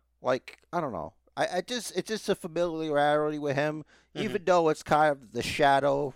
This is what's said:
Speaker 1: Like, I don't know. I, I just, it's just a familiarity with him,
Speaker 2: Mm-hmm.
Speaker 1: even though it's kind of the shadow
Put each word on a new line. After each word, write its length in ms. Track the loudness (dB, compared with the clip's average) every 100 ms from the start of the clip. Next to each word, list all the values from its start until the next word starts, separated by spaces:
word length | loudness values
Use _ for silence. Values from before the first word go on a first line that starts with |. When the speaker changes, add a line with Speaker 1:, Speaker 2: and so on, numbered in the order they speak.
| _ _
Speaker 1:
Like, 380 | -4 -4 -4 -20 -8
I 80 | -6
don't 100 | -4
know. 220 | -6 -10 _ _ -4
I, 80 | -4
I 140 | -4
just, 340 | -6 -6 -8 -8
it's 120 | -6
just 200 | -6 -4
a 60 |
familiarity 1040 | -4 -4 -4 -2 -2 -2 2 2 2 0 -2
with 180 | -2 0
him, 280 | -2 -4 -12 _ _
Speaker 2:
Mm-hmm. 100 | -6 -4
Speaker 1:
even 180 | -2
though 240 | 2 4 4
it's 140 | 0
kind 280 | 2 4 4
of 220 | 2 -6
the 100 | -6
shadow 680 | -4 2 4 6 4 0 -2